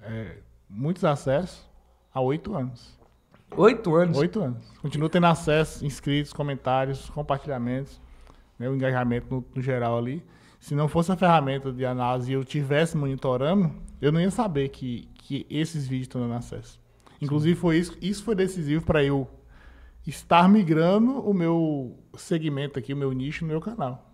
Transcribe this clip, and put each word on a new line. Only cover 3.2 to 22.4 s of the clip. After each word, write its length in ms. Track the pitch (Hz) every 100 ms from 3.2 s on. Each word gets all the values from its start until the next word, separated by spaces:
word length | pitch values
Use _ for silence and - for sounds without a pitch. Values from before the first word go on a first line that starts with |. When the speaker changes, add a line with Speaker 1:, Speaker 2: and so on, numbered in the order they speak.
| _ _ _ -
Speaker 2:
Oito 380 | 202 233 180 160
anos? 200 | 175 139
Speaker 1:
Oito 220 | 170 220
anos. 300 | 139 120 - -
Continuo 280 | 147 143 156
tendo 180 | 180 175
acesso, 580 | 160 - 151 156 -
inscritos, 480 | 147 127 147 143 143
comentários, 800 | - 143 135 - 131 135 135 -
compartilhamentos, 880 | 147 147 135 151 127 120 127 139 - - - - - _ -
né, 100 | 123
o 60 |
engajamento 520 | 135 131 127 123 120 -
no, 100 | 131 120
no 60 | 135
geral 360 | 127 127 120 117
ali. 260 | 120 160 - - - _
Se 140 | - 147
não 100 | 151
fosse 220 | 165 165
a 60 | 185
ferramenta 560 | 185 165 135 135 135
de 120 | 127
análise 460 | 127 127 123 127 123
e 40 |
eu 100 | 135
tivesse 520 | 131 147 139 143 165 160
monitorando, 760 | 139 135 135 127 143 202 165 - - -
eu 100 | 139
não 80 | 160
ia 100 | 185
saber 380 | 185 220 139 135
que, 400 | - 127 120 -
que 300 | - - 139 -
esses 360 | 147 160 160 131
vídeos 160 | 131 127
estão 140 | 127
dando 140 | 120
acesso. 460 | 120 - - - - _ _ - -
Inclusive, 340 | 143 147 156
foi 220 | 170 170 160
isso, 180 | 175 -
isso 240 | 175 202
foi 100 | -
decisivo 500 | 196 190 185 147 156
pra 180 | 165 160
eu 240 | 139 139 131 - - - - - - - -
estar 420 | - - 170 180
migrando 720 | 214 165 160 170 208 233 269
o 120 | 208
meu 600 | 196 165 165 160 143 123 - - -
segmento 600 | - 170